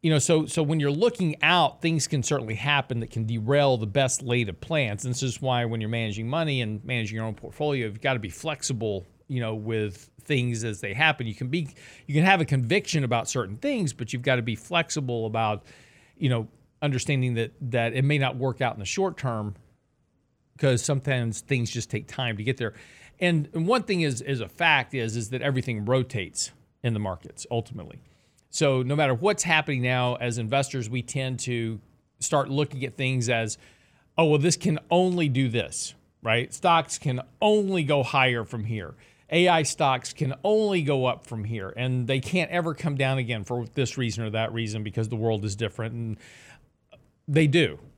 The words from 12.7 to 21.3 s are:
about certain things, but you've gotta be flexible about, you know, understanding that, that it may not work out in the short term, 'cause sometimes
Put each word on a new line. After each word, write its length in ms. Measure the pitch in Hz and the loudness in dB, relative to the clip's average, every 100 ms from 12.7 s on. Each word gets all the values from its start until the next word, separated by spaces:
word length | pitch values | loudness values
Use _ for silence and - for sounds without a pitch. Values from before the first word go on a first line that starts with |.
| 185 208 160 | 0 0 -2
about 240 | 131 117 - | 0 -2 -2
certain 300 | 131 95 104 | -4 -4 -4
things, 340 | 285 262 165 | -4 -2 -2
but 220 | - 117 | -4 -8
you've 80 | 127 | -4
gotta 220 | 127 127 | 0 0
be 120 | 117 107 | 0 -6
flexible 680 | - 175 165 - 131 120 110 | -2 -2 -2 -4 -4 -2 -2
about, 400 | 113 110 104 - - - _ _ _ | 0 0 -2 -8 -20 -20 _ _ _
you 140 | 139 | 0
know, 180 | 120 110 _ _ _ | 0 -2 _ _ _
understanding 500 | 147 127 - 139 127 | -2 0 0 0 2
that, 200 | 117 113 - | 0 -2 -4
that 340 | 127 120 117 | -4 0 0
it 100 | 123 | 2
may 160 | 135 147 | 2 2
not 180 | 135 127 | 2 0
work 240 | 131 120 | -4 0
out 140 | 127 110 | -2 -2
in 40 | |
the 60 | 98 | -6
short 320 | - 190 - | -2 -2 -2
term, 380 | 131 113 104 98 _ _ _ _ _ _ _ _ _ - | -4 -2 -4 -8 _ _ _ _ _ _ _ _ _ -2
'cause 240 | 143 123 | 2 2
sometimes 580 | - 139 139 127 117 | 0 -2 0 -2 -2